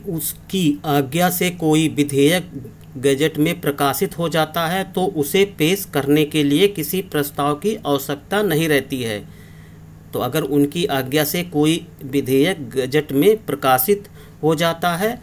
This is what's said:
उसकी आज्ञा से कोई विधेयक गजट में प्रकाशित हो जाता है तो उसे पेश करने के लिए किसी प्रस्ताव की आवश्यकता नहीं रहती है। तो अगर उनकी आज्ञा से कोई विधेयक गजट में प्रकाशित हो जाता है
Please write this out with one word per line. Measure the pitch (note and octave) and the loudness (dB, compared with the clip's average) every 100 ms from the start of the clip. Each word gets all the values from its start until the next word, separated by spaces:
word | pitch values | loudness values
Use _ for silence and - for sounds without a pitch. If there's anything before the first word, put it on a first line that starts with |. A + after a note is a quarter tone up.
| G3+ | -2
उसकी | E3 - - - F#3+ D#3+ D3 D#3 | -6 -6 -10 -6 0 2 0 0
आज्ञा | C#3+ C3 D#3+ F3+ | 0 0 2 0
से | F3 F3+ | 2 -2
कोई | F3 D#3+ D#3 D#3+ | 0 2 4 4
विधेयक | C3 C#3+ C3+ C#3+ F3+ - - - - - C3 | 2 2 4 4 4 -2 -12 -14 -18 -16 -2
गजट | C#3 C#3 D#3+ D3 | 0 2 0 0
में | D#3+ F3 | 0 0
प्रकाशित | D#3 C#3+ C#3+ C3 F#3+ - | -4 0 0 0 -4 -2
हो | E3+ | -2
जाता | D#3+ D#3 E3+ E3 | 0 -2 -2 -2
है | F#3 | -4
तो | F#3+ F#3 F#3 | -4 -2 -2
उसे | D3 C#3+ F#3+ G3 - | -2 0 2 2 2
पेश | D#3 G3 - | 0 0 -2
करने | C#3+ C3+ D3+ D3 | -2 2 2 2
के | D#3 | 2
लिए | C#3+ D#3 G3+ | 2 4 2
किसी | G3+ - F#3 | 0 -6 -4
प्रस्ताव | F#3 D3+ C#3+ - C#3+ D3 | -4 -4 -4 -2 -2 0
की | G3+ A3 | -4 -4
आवश्यकता | C#3+ C#3 C3+ C#3+ - G3+ | -2 -2 -2 -8 -4 -2
नहीं | G#3 D#3 E3 | 0 0 0
रहती | C#3+ C3+ C3 | -2 -4 -6
है। | A#2 G#2 - - - - - - - - - | -6 -8 -10 -20 -20 -20 -20 -20 -20 -20 -10
तो | - | -6
अगर | A#2+ C3+ | -2 -2
उनकी | C3+ C#3+ C#3+ F3 E3+ | 0 2 2 0 -2
आज्ञा | C3+ B2+ D3+ | -2 -2 0
से | D3 F3 | 0 -2
कोई | F3 D3+ D3+ F3 - - | -2 0 2 2 -4 -14
विधेयक | C3+ C#3 A#2+ C3+ D#3+ F3+ A#2+ | -4 -2 2 2 2 0 -6
गजट | B2 B2+ D3 - | -4 0 -2 0
में | C3+ F#3 G#3+ - | 2 4 4 0
प्रकाशित | C#3+ C3+ B2+ - G3+ - - - - | -2 2 2 2 0 -2 -20 -20 -4
हो | D3+ D#3+ | 0 2
जाता | E3+ E3 F3 E3+ | 0 0 -2 0
है | G#3+ A#3+ | -2 -4